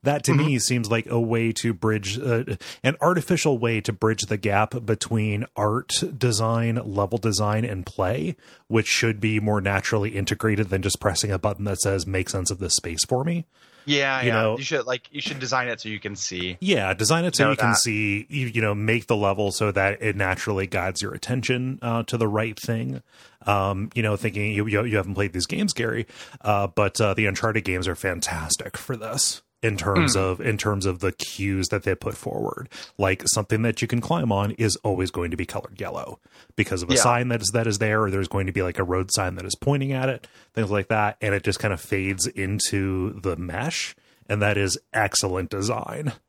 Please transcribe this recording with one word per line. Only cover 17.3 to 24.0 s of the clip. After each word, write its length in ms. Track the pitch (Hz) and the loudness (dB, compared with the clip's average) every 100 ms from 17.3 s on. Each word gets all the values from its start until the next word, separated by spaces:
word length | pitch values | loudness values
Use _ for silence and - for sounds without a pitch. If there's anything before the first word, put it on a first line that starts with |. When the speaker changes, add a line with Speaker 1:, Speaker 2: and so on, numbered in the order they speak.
| - | 2
Speaker 1:
so 80 | |
Speaker 2:
Know 60 | 110 | 2
Speaker 1:
you 60 | 110 | 4
can 140 | 104 | 2
Speaker 2:
that. 80 | 101 | 2
Speaker 1:
see, 480 | - 107 107 101 110 | 2 0 0 -2 -4
you, 180 | 139 127 | -4 -2
you 120 | 113 | 0
know, 120 | 110 | 0
make 320 | 104 110 117 - | 0 2 0 2
the 100 | 110 | 2
level 340 | 101 98 101 | 4 2 0
so 220 | 95 107 | 2 0
that 280 | 98 98 104 | 4 2 2
it 140 | 110 101 | -2 0
naturally 500 | 95 92 - 98 98 | 0 0 0 -2 0
guides 360 | 95 90 87 | -2 -2 -2
your 100 | 101 | -6
attention, 680 | - - 127 110 127 127 131 | -6 -4 -2 0 0 -2 -4
uh, 200 | 120 117 | -2 -2
to 120 | 113 120 | -2 0
the 120 | 110 | 2
right 300 | 107 113 104 | 2 -2 -4
thing. 440 | - 113 123 131 - - - _ - | -4 -4 -4 -8 -12 -20 -20 _ 0
Um, 440 | 101 98 95 107 | 2 2 0 -2
you 80 | - | 0